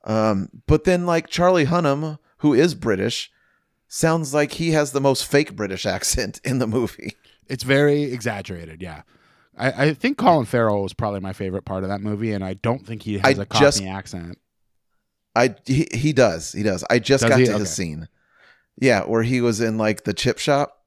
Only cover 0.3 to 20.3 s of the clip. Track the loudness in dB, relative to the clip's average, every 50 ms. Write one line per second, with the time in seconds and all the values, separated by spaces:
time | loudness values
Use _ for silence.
0.3 | 0 0 -2 -6 -12 -18 _ 2 2 4 4 2 0 2 2 0 0 0 -2 -4
1.3 | -2 2 4 4 4 4 2 2 2 2 2 2 0 0 -4 -8 -10 -12 _ _
2.3 | _ _ 2 4 6 6 4 4 2 -2 -2 -2 -2 0 -2 -4 -4 -6 -10 -12
3.3 | _ _ _ _ _ _ _ _ _ _ _ _ -6 -2 0 0 0 0 -2 -2
4.3 | 0 0 0 0 -2 -4 -2 0 2 2 0 0 -2 0 2 2 2 2 -2 2
5.3 | 2 2 2 2 -4 -8 -6 -6 -6 -4 -4 -4 -4 -2 -4 -4 -2 -2 -4 -6
6.3 | -8 -10 _ -4 -2 -2 -2 0 0 -2 -2 -2 -4 -10 -14 -14 -14 _ _ _
7.3 | _ _ _ _ -12 -10 -2 0 2 4 4 4 2 2 0 -4 -6 -6 -6 -6
8.3 | -6 -6 -8 -10 -12 -12 -12 -16 -14 -14 -14 -14 -14 -16 -18 _ _ _ _ _
9.3 | _ _ _ _ _ -4 -4 -4 0 2 0 0 0 0 -2 -2 -2 2 4 4
10.3 | 4 4 2 0 0 2 2 2 2 0 -2 -6 -6 -6 -4 -4 -4 -4 -6 -8
11.3 | -8 -6 -6 -6 -6 -6 -8 -6 -6 -6 -4 -6 -6 -6 -6 -6 -6 -4 -4 -4
12.3 | -4 -4 -6 -6 -8 -6 -4 -4 -4 -4 -6 -12 -14 -10 -8 -6 -4 0 2 2
13.3 | 2 2 -2 -2 2 4 4 6 4 2 -4 -6 -8 -10 -10 -10 -14 -12 -12 -14
14.3 | -16 _ _ _ _ _ _ _ _ _ _ _ _ _ _ _ _ _ _ _
15.3 | _ 2 2 2 2 _ _ -2 0 0 0 -2 -4 -2 -2 0 4 4 4 4
16.3 | 4 -2 -8 -10 -8 -4 -2 -2 -2 -2 -2 0 0 0 4 2 2 4 4 4
17.3 | 4 6 4 4 2 0 -2 -2 -4 -6 -6 -6 -6 -10 -14 -16 _ _ _ _
18.3 | _ _ _ _ _ _ _ _ _ 0 2 2 4 2 2 0 0 0 2 2
19.3 | 0 2 2 0 0 0 -2 -2 0 0 0 0 0 -2 -4 -6 -4 -2 -2 -2